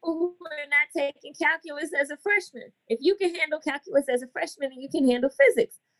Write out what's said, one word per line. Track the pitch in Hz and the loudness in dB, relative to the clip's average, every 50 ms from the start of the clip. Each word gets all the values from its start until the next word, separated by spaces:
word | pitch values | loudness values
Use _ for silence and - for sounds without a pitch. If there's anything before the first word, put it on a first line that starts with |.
| - | -6
who | 330 320 330 349 349 349 - 349 320 | -4 -2 -2 -2 -4 -4 -8 -14 -12
are | 302 294 294 285 | -10 -10 -4 0
not | 285 294 294 - - | 0 0 0 0 -2
taking | 320 277 285 - _ - 285 285 - | -2 -2 -2 -4 _ -16 -12 -4 0
calculus | 330 294 320 320 - 320 285 294 320 302 320 285 | 0 0 0 0 -4 -8 -8 -6 -6 -4 -2 -2
as | 285 285 | -2 -2
a | 294 | -4
freshman. | - - 403 415 392 - - - 226 - - _ _ _ | -4 -2 0 0 0 0 -4 -12 -18 -18 -20 _ _ _
If | - 226 247 | -4 -4 0
you | 269 359 403 | 2 2 2
can | 392 381 339 349 | 2 0 -2 -2
handle | - 320 302 302 311 | -2 -4 -2 -2 -4
calculus | - 294 269 285 - 370 - 285 277 | -2 -4 -4 -6 -4 0 0 2 2
as | 269 247 247 | 2 0 -2
a | 254 | -2
freshman, | 247 - - 339 - - - 277 262 | -6 -8 -6 -6 -6 -6 -6 -6 -6
then | 262 254 | -6 -8
you | 269 277 | -8 -4
can | 320 330 269 247 | 0 2 4 4
handle | 247 247 247 269 | 4 4 2 0
physics. | - - 277 254 - 240 - - - - _ _ _ | 4 4 6 6 6 4 0 -2 -4 -16 _ _ _